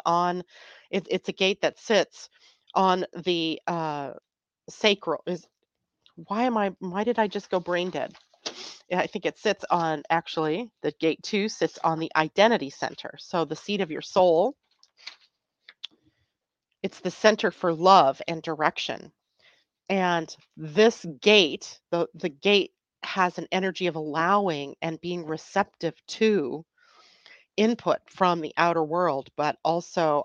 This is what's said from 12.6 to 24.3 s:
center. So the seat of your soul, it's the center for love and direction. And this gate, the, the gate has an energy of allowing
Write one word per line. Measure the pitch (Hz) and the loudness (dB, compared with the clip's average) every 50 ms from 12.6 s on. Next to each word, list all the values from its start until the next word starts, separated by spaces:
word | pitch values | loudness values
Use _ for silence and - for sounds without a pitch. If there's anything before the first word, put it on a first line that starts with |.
| 139 135 | -2 -6
center. | - - 139 - - - - - - - | -8 -8 -8 -8 -8 -10 -14 -14 -16 -16
So | - - - 175 160 | -12 -6 -4 -2 -2
the | 143 156 | -2 -4
seat | - - - 208 190 | -8 -6 -4 -4 -2
of | 190 160 | -2 -4
your | 151 151 - | -6 -8 -10
soul, | - - 196 185 180 160 160 190 254 302 _ _ _ _ _ _ _ _ _ - - - - _ _ _ _ _ _ _ _ _ - - _ - - _ _ _ _ _ _ _ _ _ _ _ _ _ _ _ _ _ _ - | -2 2 4 6 6 6 4 4 2 0 _ _ _ _ _ _ _ _ _ -20 -20 -20 -20 _ _ _ _ _ _ _ _ _ -20 -20 _ -20 -20 _ _ _ _ _ _ _ _ _ _ _ _ _ _ _ _ _ _ -10
it's | 190 - - | -10 -8 -8
the | - 185 | -8 -10
center | - - - 214 214 208 - 208 | -4 2 4 4 4 4 2 -2
for | - - - 175 165 | -2 -2 -2 -2 0
love | 156 170 185 196 185 147 135 139 - - - | 4 6 8 8 8 8 6 2 0 -4 -6
and | 170 160 - | -6 -6 -6
direction. | 170 156 147 151 165 - - - - 123 - - - - _ _ _ _ _ _ _ _ _ _ _ _ _ _ - | -6 -4 0 0 0 0 -2 -4 -8 -8 -10 -12 -18 -20 _ _ _ _ _ _ _ _ _ _ _ _ _ _ -4
And | 196 190 185 180 175 165 160 - - - _ _ _ | -2 0 0 0 0 -2 -2 -6 -10 -18 _ _ _
this | 156 156 151 151 196 214 233 226 - - 175 147 123 | -14 -14 -2 2 4 6 6 4 2 -4 -12 -12 0
gate, | - 208 214 208 180 143 117 - - - - - _ _ | 4 4 6 6 6 4 0 -6 -12 -16 -20 -20 _ _
the, | 175 170 165 - - | -4 -2 -2 -4 -6
the | 160 - 175 | -8 -8 -8
gate | 139 143 - 196 202 202 165 - _ _ _ _ _ _ | -8 -4 0 2 2 2 2 -2 _ _ _ _ _ _
has | - - - 196 185 180 - - | -12 -8 -2 0 0 0 -2 -4
an | 165 - | -6 -4
energy | - 185 190 190 170 - 185 175 | -4 -2 -2 -2 -4 -4 -4 -4
of | 151 | -4
allowing | 165 156 156 143 160 165 180 | -4 -6 -6 -4 -2 0 2